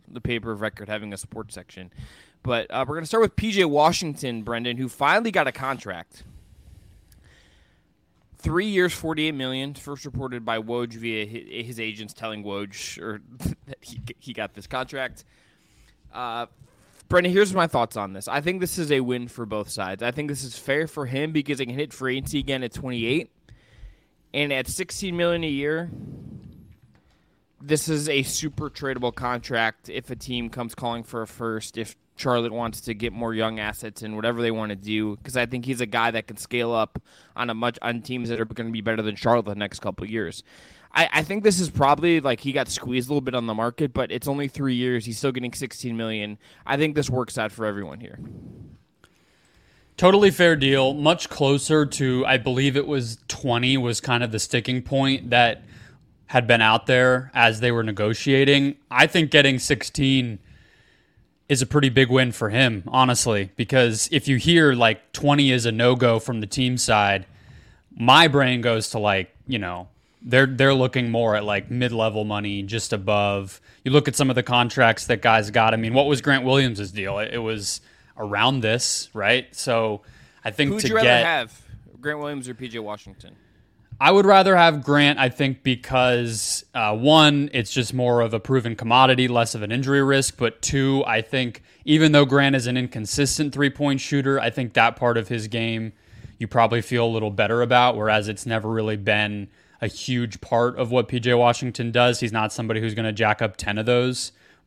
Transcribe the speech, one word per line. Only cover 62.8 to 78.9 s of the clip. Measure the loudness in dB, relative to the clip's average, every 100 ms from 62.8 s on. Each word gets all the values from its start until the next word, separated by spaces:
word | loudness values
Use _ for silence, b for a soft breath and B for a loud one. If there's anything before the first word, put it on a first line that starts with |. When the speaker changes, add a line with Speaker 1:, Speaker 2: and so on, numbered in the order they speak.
| 0
Speaker 2:
honestly, | 2 4 2 0 0 -2
because | -6 0 4 4 2 -2
if | -2 0
you | 0
hear, | 4 6 6
like, | 6 4 2 _
twenty | -2 2 4 4
is | 2 0
a |
no-go | 2 4 4 4 2
from | -2 -6
the | -6
team | -2 -2 0
side, | 2 4 4 0 -4 b b b b b b
my | -2 6 8 8
brain | 4 2 2
goes | 0 0 -2
to, | -2
like, | 0 0 -2 _ -8
you | -6
know, | -6 -8 -12 _ _ _ 2
they're, | 4 4
they're | 4 4
looking | 4 2 0 -2
more | 0 0 0
at, |
like, | 0 -4 -4
mid-level | -4 -2 0 0 0
money, | -4 -4 -4 -6
just | -6 -6 -4
above. | -4 0 0 2 -2 -6 -14 b b
You | 2
look | 4 4
at | 2
some | 2
of |
the | 0
contracts | 0 2 2 4 4 4 0
that | 2
guys | 4 4 4
got. | 2 2
I | 2
mean, | 2
what | 2 4
was | 2
Grant | 2 2
Williams' | 4 2 2 -2 -8
deal? | -8 -6 -4
It, | -6
it | -6
was | -6 -6 -6 -8 b b b -12
around | -4 2 2 2
this, | 0 0 -2